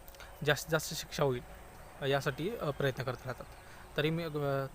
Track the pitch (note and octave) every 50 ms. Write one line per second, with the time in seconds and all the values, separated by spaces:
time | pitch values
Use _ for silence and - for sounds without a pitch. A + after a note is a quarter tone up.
0 | - - - - - - - - - C#3+ D3 - - - D#3+ D#3+ - - E3 -
1 | - - - - D3+ C#3 B2+ B2 - - - - - - - - - - - -
2 | D3 C3+ C#3 C#3 C3 D#3 C3+ - D3+ G3 A#3+ A#3 F#3 D#3 C#3 - C#3+ C#3 B2 -
3 | B2+ C3 B2 - - B2+ B2 - - - - - - - - - - - - -
4 | D3 D#3 D#3+ E3 E3+ E3 D3 D3+ C#3+ C#3+ C#3 C#3 C3+ C3 -